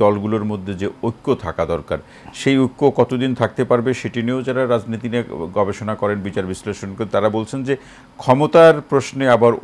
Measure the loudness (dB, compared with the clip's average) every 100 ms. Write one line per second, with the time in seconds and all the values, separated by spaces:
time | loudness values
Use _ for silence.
0 | 2 2 0 -2 -2 -6 -6 -6 -6 -4
1 | -6 -4 -2 -2 -2 -4 -2 -4 -4 -8
2 | -8 -20 -20 -6 0 2 0 2 2 2
3 | 0 0 -2 0 0 0 0 0 0 -4
4 | -6 -6 -4 -4 -4 -2 0 -2 -2 -8
5 | -6 -6 -6 -8 -6 -2 -2 -2 -6 -4
6 | -2 -4 -4 -6 -6 -8 -8 -10 -10 -8
7 | -4 0 0 0 -4 -6 -4 -6 -8 -20
8 | -20 -6 0 2 4 8 8 6 2 -2
9 | -2 -2 2 4 4 2